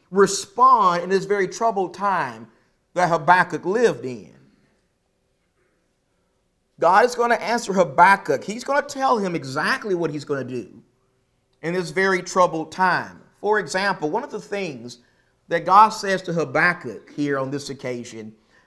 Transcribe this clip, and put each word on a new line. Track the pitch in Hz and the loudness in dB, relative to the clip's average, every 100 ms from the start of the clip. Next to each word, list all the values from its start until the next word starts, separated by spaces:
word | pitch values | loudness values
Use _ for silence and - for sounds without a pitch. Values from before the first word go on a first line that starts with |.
| _ | _
respond | 185 190 - - - 254 240 190 175 | 2 4 2 -6 4 6 6 4 2
in | 180 | 0
this | 190 180 | -2 0
very | 202 - | 0 0
troubled | - 226 196 180 | 0 -2 0 -4
time | - 202 185 139 113 117 _ _ _ _ | -2 -2 -2 -4 -8 -18 _ _ _ _
that | 170 175 | -2 0
Habakkuk | 165 151 180 180 156 160 | 2 4 4 4 -2 -4
lived | 214 226 131 127 | 0 0 0 -8
in. | 120 - - _ _ _ _ _ _ _ _ _ _ _ _ _ _ _ _ _ _ _ _ _ _ _ _ | -12 -16 -20 _ _ _ _ _ _ _ _ _ _ _ _ _ _ _ _ _ _ _ _ _ _ _ _
God | 165 190 240 | 4 6 4
is | |
gonna | 233 233 226 | 2 0 0
answer | 175 233 233 | 0 -4 -2
Habakkuk. | 190 165 139 185 196 - 127 | 0 2 6 6 6 2 -2
He's | - 220 | -2 -10
gonna | - 285 | -2 -2
tell | 285 269 269 240 | -2 -2 0 0
him | 196 165 | 0 -6
exactly | 135 135 180 254 226 | -6 -6 -2 -4 -4
what | 180 165 | -4 -4
he's | 151 - | -6 -6
gonna | 139 | -6
do | 123 127 98 - _ _ _ _ _ _ _ _ | -6 -8 -10 -18 _ _ _ _ _ _ _ _
in | 156 | -6
this | 180 170 | -4 -4
very | 156 190 185 | -2 0 0
troubled | 180 196 180 160 156 | -2 2 2 2 -8
time. | - 185 160 104 87 _ _ | 0 0 0 -4 -14 _ _
For | 196 214 | -2 -2
example, | 165 185 196 190 151 | -2 -2 -2 -2 -4
one | 190 | -4
of | 277 | -6
the | 220 | -12
things | - 202 185 127 120 - _ _ _ _ _ | -10 -8 -8 -10 -16 -20 _ _ _ _ _
that | 165 165 | -4 4
God | 190 220 | 6 6
says | - 196 190 | 2 -4 -4
to | - | -2
Habakkuk | 170 139 139 170 175 123 98 - | -4 -2 2 0 0 -8 -14 -16
here | - 143 139 | -6 -4 -2
on | 135 | -4
this | 143 143 | -6 -10
occasion | 139 127 123 117 110 107 - _ _ | -10 -10 -10 -12 -14 -16 -18 _ _